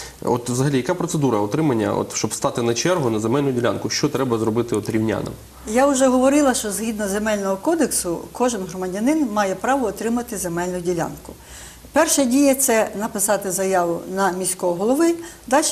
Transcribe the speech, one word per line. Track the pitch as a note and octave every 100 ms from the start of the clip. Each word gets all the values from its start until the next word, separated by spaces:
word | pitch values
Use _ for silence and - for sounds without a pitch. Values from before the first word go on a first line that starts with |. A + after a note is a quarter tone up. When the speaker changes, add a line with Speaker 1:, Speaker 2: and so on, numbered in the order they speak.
| - -
Speaker 1:
от | - A#2+ B2
взагалі, | B2 C#3 C3+
яка | B2
процедура | F3+ E3+ D#3+ C#3 G#2+
отримання, | G#2 C#3+ D#3 A#2 G#2
от, | G2 G2+
щоб | - G#2+
стати | - C#3 B2+
на | A#2
чергу | A#2 E3+ F3+ B2
на | G#2+
земельну | A2 C#3 C#3
ділянку? | A#2+ A#2 - -
Що | - D3
треба | B2+ C3+ A2+
зробити | A2 A2 A#2 G#2+
от | G2+
рівнянам? | A2 A2 G2 - - - - -
Speaker 2:
Я | A3 C#4
вже | C4+ C4+
говорила, | B3+ C4 C#4+ C#4
що | A#3 G#3+
згідно | F#3 A#3 G#3+ G3+
Земельного | G3+ G#3+ G#3+ G3 G3
кодексу | D4+ E4 C4+ - F3+ E3 -
кожен | - B3 A3+ F#3
громадянин | F#3 F#3 F#3+ A#3+ D#4+ B3+
має | G#3 G3
право | F#3+ A#3 C#4 A3+
отримати | - G#3+ A#3+ A#3+ G3+
земельну | F3 E3+ F3+ F3+
ділянку. | F3 E3+ D3 - - - - - - - -
Перша | C#4+ D#4+ D4
дія — | C4 C4 C#4
це | C4+ B3+ A3+ G#3 G3
написати | A3 G#3+ G3+ G3+ G3+
заяву | F3+ F#3+ F#3 F3 E3+ -
на | F#3 G3
міського | F3+ F#3 - F3+
голови. | F3 G#3+ C#4 E4+ E4+ - - -
Далі | C4+ D4+